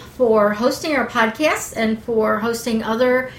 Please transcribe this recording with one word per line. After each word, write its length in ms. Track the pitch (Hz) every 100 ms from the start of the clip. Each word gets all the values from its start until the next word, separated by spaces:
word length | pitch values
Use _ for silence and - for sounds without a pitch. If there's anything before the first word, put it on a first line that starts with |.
| - -
for 380 | 240 214 208
hosting 420 | 208 247 294 339 277
our 100 | 233
podcast 720 | 240 226 220 302 - - -
and 260 | 220 220
for 360 | - 226 214 214
hosting 440 | 226 233 247 220
other 500 | 220 226 254 254 262